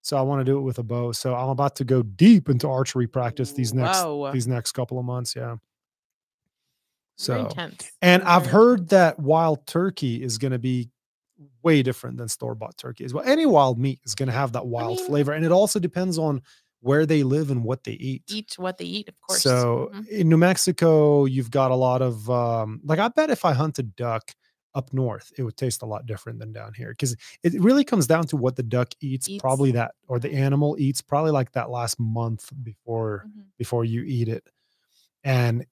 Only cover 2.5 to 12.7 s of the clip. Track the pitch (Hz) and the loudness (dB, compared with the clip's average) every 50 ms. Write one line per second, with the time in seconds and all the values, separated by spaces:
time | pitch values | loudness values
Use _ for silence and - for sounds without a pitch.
2.5 | 139 123 - 147 131 127 135 - - 131 123 113 _ 131 123 120 117 - 127 - | 0 0 0 -2 0 -2 -2 -2 -2 -2 -2 -2 _ -4 -4 -4 -4 -4 -6 -6
3.5 | - - 127 110 113 127 127 170 190 190 180 160 147 147 143 139 139 131 117 120 | -4 -4 -4 -2 0 0 0 2 0 0 0 -2 -4 -6 -6 -4 -4 -4 -2 -2
4.5 | 127 117 113 - - - 123 - 127 127 123 123 123 123 123 - - 127 123 120 | -4 -4 -4 -6 -6 -6 -6 -6 -6 -8 -6 -6 -6 -6 -6 -8 -8 -8 -8 -10
5.5 | 117 110 _ _ _ _ _ _ _ _ _ _ _ _ _ _ _ _ _ _ | -10 -12 _ _ _ _ _ _ _ _ _ _ _ _ _ _ _ _ _ _
6.5 | _ _ _ _ _ _ _ _ _ _ _ _ _ - - - 123 110 - - | _ _ _ _ _ _ _ _ _ _ _ _ _ -10 -6 -4 -4 -4 -4 -6
7.5 | - - 170 - - - - - - _ - 180 180 180 180 175 175 175 147 123 | -6 -10 -10 -12 -12 -18 -20 -20 -8 _ 4 6 6 6 6 4 4 4 4 4
8.5 | 123 208 226 240 247 202 175 160 202 190 180 165 151 - 147 131 160 165 165 160 | 6 6 6 6 6 2 2 4 6 6 6 6 2 0 0 2 2 4 4 2
9.5 | 151 139 _ - - 170 180 196 185 - - 127 117 117 127 127 110 107 131 135 | 0 -2 _ -6 -2 -2 -2 -2 -4 -4 -4 -4 -4 -4 -6 -6 -6 -4 -4 -4
10.5 | 127 123 117 131 127 123 120 117 _ _ _ _ _ _ _ _ _ _ 147 143 | -4 -4 -2 -2 -2 -2 -4 -8 _ _ _ _ _ _ _ _ _ _ -20 _
11.5 | 131 _ _ 170 160 147 127 127 120 - - 123 123 123 120 110 - - 123 120 | _ _ _ 4 4 6 4 2 -2 -4 -8 -12 -10 -10 -8 -8 -8 -8 -8 -8
12.5 | 117 110 110 - | -8 -8 -12 -14